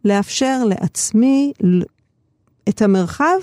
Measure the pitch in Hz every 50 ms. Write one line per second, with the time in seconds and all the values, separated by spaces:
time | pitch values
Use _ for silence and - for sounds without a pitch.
0 | - 202 202 202 196 - - - 262 262 262 262 247 214 185 - - 170 _ -
1 | - - - 214 240 269 269 277 285 285 269 - - 180 180 180 170 - _ _
2 | _ _ _ _ _ _ _ _ _ _ _ _ _ - - - 220 202 196 190
3 | 180 170 - - 285 330 359 381